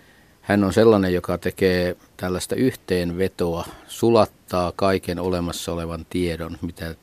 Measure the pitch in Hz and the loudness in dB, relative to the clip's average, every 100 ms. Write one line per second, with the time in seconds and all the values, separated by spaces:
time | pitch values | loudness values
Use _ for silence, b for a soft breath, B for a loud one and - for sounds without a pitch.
0 | b b b b - 101 98 92 113 104 | b b b b 0 2 4 6 6 6
1 | 92 87 - 87 90 - 95 90 90 87 | 4 -2 -2 -4 -4 0 2 2 0 -4
2 | _ - 92 90 - 107 127 - - 90 | _ -8 -6 -4 -4 0 0 -2 -2 -2
3 | 87 85 92 - 87 82 - B - - | -2 -2 -4 -2 -4 -4 -8 B -18 0
4 | 117 113 98 - - 92 87 - 98 95 | 4 4 4 -2 -6 -2 -2 0 0 0
5 | - 87 92 90 87 - - 85 82 82 | -2 -4 -2 -2 -2 -6 -6 -6 -6 -10
6 | 82 90 87 80 82 85 85 82 82 80 | -6 -4 -2 -4 -8 -8 -10 -8 -12 -12